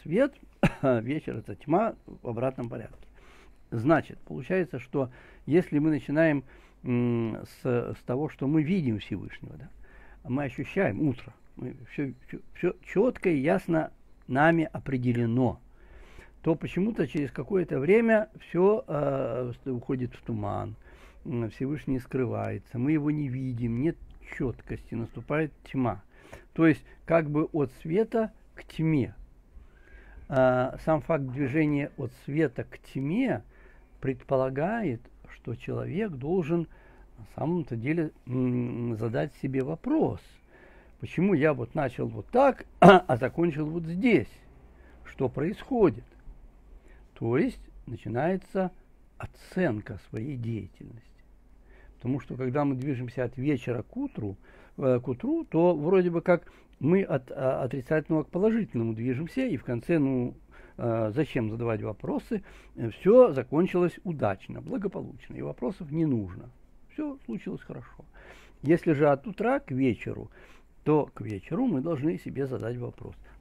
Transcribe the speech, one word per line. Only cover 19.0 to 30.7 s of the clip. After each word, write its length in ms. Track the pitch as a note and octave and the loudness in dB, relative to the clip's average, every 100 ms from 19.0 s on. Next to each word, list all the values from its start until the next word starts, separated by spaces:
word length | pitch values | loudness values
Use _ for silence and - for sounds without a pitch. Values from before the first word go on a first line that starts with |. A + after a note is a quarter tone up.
| C#3+ C#3 B2+ B2 B2 A#2+ | 0 0 -2 -2 -4 -6
с-, 60 | - | -6
уходит 440 | B2 - C3 B2 | -6 -4 -4 -4
в 80 | - | -8
туман, 520 | - A2+ G#2 G2+ G2+ A2 - - - - | -8 -4 -4 -4 -6 -10 -18 -20 -20 -16
м, 260 | - B2 A#2 | -8 -4 -6
Всевышний 480 | - C3+ D3 - C3 | -4 -6 -4 -4 -4
скрывается, 800 | B2 B2+ A#2+ G#2+ G#2+ G#2 - A#2 | -4 -4 -2 -2 -4 -6 -8 -2
мы 140 | C3 | 0
его 180 | D#3 D3 | 2 2
не 180 | D3+ C#3+ | 0 -2
видим, 520 | B2+ C3 A#2+ A#2+ A#2 | -4 -4 -2 -2 0
нет 160 | D#3 E3+ - - - - | 0 -2 -12 -20 -16 -6
чёткости, 580 | C3+ - - A2 - | -6 -6 -10 -12 -8
наступает 580 | A2+ A2+ - A#2 D3 D#3 - | -8 -8 -10 -4 -2 -2 -6
тьма. 380 | - C3+ B2 G2 - - - - - | -8 -2 0 -2 -10 -20 -20 -20 -12
То 140 | - D#3+ | 4 4
есть 180 | C3+ - - - | 4 -2 -20 2
как 240 | E3 D3+ | 2 4
бы 140 | D3 D#3+ | 0 0
от 180 | E3 C3+ - | 0 -2 -4
света 500 | D#3+ F3 A3+ A3+ A3 - - | -2 0 2 2 0 -4 -20
к 100 | - | -20
тьме. 500 | - - D#3+ D#3 G#2 - - - - - - - - - - - - | -14 -2 2 2 2 -4 -20 -20 -20 -20 -20 -20 -20 -20 -20 -20 -2
А, 500 | C3+ C3 B2+ B2+ | 4 6 4 0